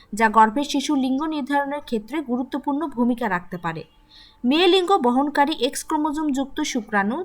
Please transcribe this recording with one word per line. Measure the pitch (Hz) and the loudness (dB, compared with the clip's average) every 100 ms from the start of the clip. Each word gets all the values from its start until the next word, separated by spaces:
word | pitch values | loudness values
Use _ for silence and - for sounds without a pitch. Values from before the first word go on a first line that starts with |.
| - | -10
যা | 208 220 220 | 0 4 6
গর্ভের | 220 214 - | 4 4 -2
শিশুর | 285 277 285 | -2 0 0
লিঙ্গ | 254 262 311 | 0 0 -2
নির্ধারণের | 302 262 285 277 285 - | -4 -2 -2 -2 -6 -4
ক্ষেত্রে | 226 214 311 262 | -6 -4 -6 -4
গুরুত্বপূর্ণ | 247 262 247 285 285 320 | -4 -4 -6 -4 -4 -4
ভূমিকা | 226 240 240 226 | -2 -2 0 -2
রাখতে | 180 180 180 | -4 -6 -8
পারে। | 170 160 - _ _ - - _ | -6 -8 -12 _ _ -20 -20 _
মেয়ে | 240 302 370 | 0 4 6
লিঙ্গ | 381 349 392 247 | 4 4 2 4
বহনকারী | 247 285 285 285 320 262 | 2 2 2 2 2 -2
এক্স | - | -4
ক্রোমোজোম | - 320 302 294 302 | -4 -2 0 0 -2
যুক্ত | 262 269 - | -2 -4 -4
শুক্রাণু | 294 254 214 208 196 294 | -4 -4 -2 0 0 -2